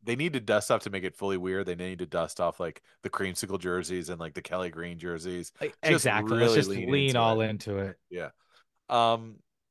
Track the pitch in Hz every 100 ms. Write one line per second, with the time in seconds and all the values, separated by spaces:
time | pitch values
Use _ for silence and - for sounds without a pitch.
0 | 107 123 165 139 104 - - 113 - 98
1 | 92 - 98 95 92 92 90 87 92 92
2 | 85 87 80 - 85 - 87 - _ _
3 | - - 95 87 101 98 90 90 82 92
4 | 82 85 80 73 - 92 90 80 87 85
5 | 87 82 87 90 85 - 151 - 160 156
6 | 120 107 107 117 117 110 98 98 110 139
7 | 139 123 117 110 110 107 - 98 98 92
8 | _ 90 73 - _ _ _ _ - 123
9 | 117 113 113 107 _ _ _